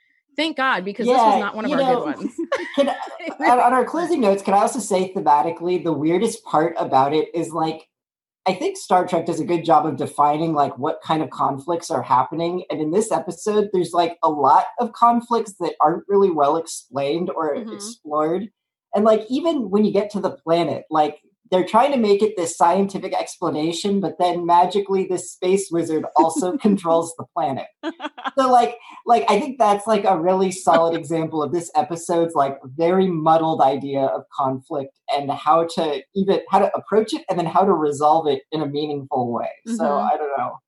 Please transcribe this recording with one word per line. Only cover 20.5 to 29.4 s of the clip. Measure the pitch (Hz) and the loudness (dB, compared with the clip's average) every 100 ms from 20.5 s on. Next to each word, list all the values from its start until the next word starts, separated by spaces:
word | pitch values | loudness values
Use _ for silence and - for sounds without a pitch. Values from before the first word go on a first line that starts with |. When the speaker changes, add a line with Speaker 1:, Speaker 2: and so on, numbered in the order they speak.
| 170 160 - - | 0 0 -4 -4
Speaker 2:
like, | 156 151 - _ _ _ | 0 0 -2 _ _ _
they're | 185 180 | 0 2
trying | 220 277 | 4 4
to | 277 | 2
make | 214 202 | 2 4
it | 214 196 | 2 0
this | 165 - | -6 0
scientific | 170 185 196 190 185 | 2 2 0 -4 -6
explanation, | - - - 170 151 160 170 202 196 | -6 -6 -6 -6 -2 -4 -4 -2 -2
but | 160 - | -2 0
then | 180 175 170 | 0 0 2
magically | 175 180 202 196 190 190 | 4 4 0 0 -2 0
this | 180 - | -4 -6
space | - 185 196 196 | -6 0 0 0
wizard | 165 156 156 - 151 | -4 -2 -2 0 2
also | 160 294 180 220 | 2 2 -4 0
Speaker 3:
<laughs> | |
Speaker 2:
controls | 214 196 170 165 165 - | 0 0 2 0 0 -8
the | 131 - | -10 -6
planet. | 151 123 - _ | -4 -6 -10 _
Speaker 3:
<laughs> | 302 339 294 - - - | -12 -10 -12 -10 -6 -2
Speaker 2:
So, | 262 | 4
like, | 247 226 - - - 226 | 4 4 -2 -16 -8 2
like, | 233 - | 2 4
I | |
think | 208 | 0